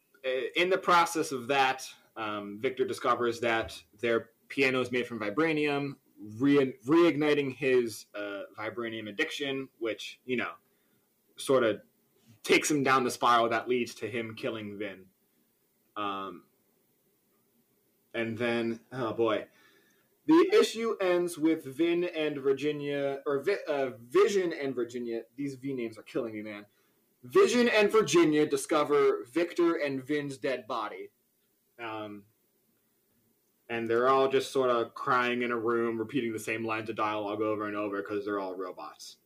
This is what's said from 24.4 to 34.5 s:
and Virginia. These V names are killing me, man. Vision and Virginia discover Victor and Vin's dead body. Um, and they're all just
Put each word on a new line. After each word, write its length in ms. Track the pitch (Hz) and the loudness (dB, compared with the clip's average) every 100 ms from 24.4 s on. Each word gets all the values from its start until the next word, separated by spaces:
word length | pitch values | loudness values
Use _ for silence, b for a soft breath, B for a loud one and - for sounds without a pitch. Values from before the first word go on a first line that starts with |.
| 180 | 0
and 200 | 160 139 | -2 -4
Virginia. 500 | 123 117 123 120 113 - - | -4 -4 -6 -6 -6 -8 -10
These 200 | 143 127 | -10 -8
V 180 | 135 | -8
names 240 | 131 117 110 | -6 -6 -10
are 40 | |
killing 320 | - 151 117 | -8 -6 -6
me, 80 | 107 | -8
man. 220 | 107 104 104 _ _ _ _ _ | -10 -14 -16 _ _ _ _ _
Vision 440 | 123 156 196 240 240 | 2 6 6 6 4
and 220 | 214 208 | 4 6
Virginia 560 | 220 170 165 165 151 151 | 4 6 6 6 6 4
discover 800 | 139 - 160 143 143 139 127 - | 0 0 0 4 4 6 4 -2
Victor 420 | 165 170 - 170 | -2 0 2 2
and 280 | 160 143 135 | 2 0 -4
Vin's 340 | 127 147 143 135 | -2 -4 -4 -6
dead 280 | 143 123 113 | -4 -4 -4
body. 440 | 123 104 92 101 _ _ _ _ _ _ - | -6 -6 -8 -14 _ _ _ _ _ _ -12
Um, 400 | 117 110 107 104 101 _ _ _ _ _ _ _ _ _ _ _ _ _ - | -10 -8 -8 -12 -18 _ _ _ _ _ _ _ _ _ _ _ _ _ -8
and 200 | 117 113 | -4 0
they're 200 | 117 127 | 2 4
all 200 | 135 135 | 4 4
just 240 | 135 - | 2 2